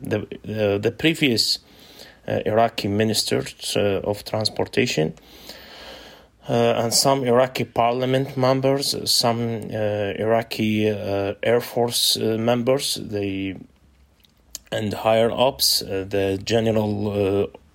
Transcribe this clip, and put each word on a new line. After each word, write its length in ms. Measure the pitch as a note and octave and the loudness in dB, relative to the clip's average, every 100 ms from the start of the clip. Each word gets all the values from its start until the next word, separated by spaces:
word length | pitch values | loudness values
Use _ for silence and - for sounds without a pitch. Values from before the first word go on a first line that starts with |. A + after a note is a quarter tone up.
the, 260 | - G#2+ - - - | -4 -4 -4 -12 -8
uh, 300 | G#2+ G#2 G2+ | 0 2 2
the 120 | A2 | 0
previous, 680 | - D#3+ D#3 C#3+ A2 - - - - - - - - - | 0 0 2 2 2 0 -2 -8 -20 -20 -20 -20 -18 -4
uh, 120 | - - | -4 0
Iraqi 400 | G#2+ A#2 - G#2 | 2 2 0 -2
ministers, 920 | G2+ A2 A2+ - - - - - G2+ | 2 2 0 0 -2 -4 -10 -4 0
uh, 240 | G2+ G2 | 0 0
of 220 | - G#2 - | -2 -4 -4
transportation, 880 | G#2+ A2 - G2+ - A#2+ - D#3 - - - - - - - - - - - - _ - | -4 -2 -4 -2 0 0 0 -2 -4 -18 -20 -20 -20 -20 -20 -18 -18 -20 -20 -20 _ -2
uh, 240 | A#2+ A#2 A2+ | 2 2 2
and 160 | A2+ | 0
some 300 | A2 C#3 C#3 | 2 2 2
Iraqi 400 | B2 A#2+ C3 - | 4 4 2 0
parliament 720 | A#2+ - A#2 B2 B2+ C3 C3+ C3+ | -4 0 2 2 2 0 0 0
members, 600 | B2+ C3+ C3+ C#3 C#3+ - - | 2 2 2 0 0 -4 0
some, 600 | - A#2+ A#2 A#2 A2+ G#2 | 2 2 0 -2 -4 -6
uh, 420 | A2 G#2+ G#2 G2+ - | -4 -2 -2 -2 -2
Iraqi, 720 | G#2+ A2+ A2+ - G#2+ G#2+ G#2+ | 2 2 0 -2 0 2 0
uh, 460 | G2+ G2 G2+ G2 - | 0 -2 -2 -2 -2
Air 180 | A2+ A#2+ | 0 2
Force, 560 | A#2 A#2+ A#2+ A#2+ - A2+ | 0 -2 -2 0 0 0
uh, 200 | A2+ A2 | 0 0
members, 560 | A2+ A#2+ A#2+ C#3 C#3+ - | 0 0 2 0 -2 -6
they, 600 | A2+ G#2 G2+ G2 F#2+ F#2 - _ _ _ _ _ _ _ _ - - | -6 -6 -4 -4 -6 -8 -16 _ _ _ _ _ _ _ _ -20 -8
and 220 | A2+ G#2+ | -6 -4
higher 380 | - A2 A2 A#2 | -2 2 4 4
ups, 520 | - B2+ C#3 - - | 2 0 2 0 0
uh, 220 | - F#2+ F#2+ | -2 -6 -2
the 320 | G2+ G2 G2 | 0 0 -2
general, 1000 | G#2 A2+ A2+ A2 G#2+ G2+ G#2 G2+ G2 G2+ | 0 2 2 2 0 -2 -2 0 2 2
uh, 40 | - - _ | -2 -6 _